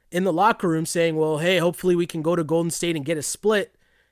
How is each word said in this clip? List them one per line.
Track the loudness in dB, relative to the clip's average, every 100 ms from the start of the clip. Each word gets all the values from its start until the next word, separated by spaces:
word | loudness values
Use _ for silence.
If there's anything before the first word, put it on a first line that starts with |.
| _
in | -2
the | 0
locker | 2 2 2 0
room | 0
saying, | -2 0 0 2
"Well, | 0 0
hey, | 0 2
hopefully | 2 0 0 0
we | 0
can | -2
go | -2 0
to |
Golden | 0 0 0
State | -2 -4 -4
and |
get | -4 -4
a |
split." | -4 -2 0 0 0 _ _ _ _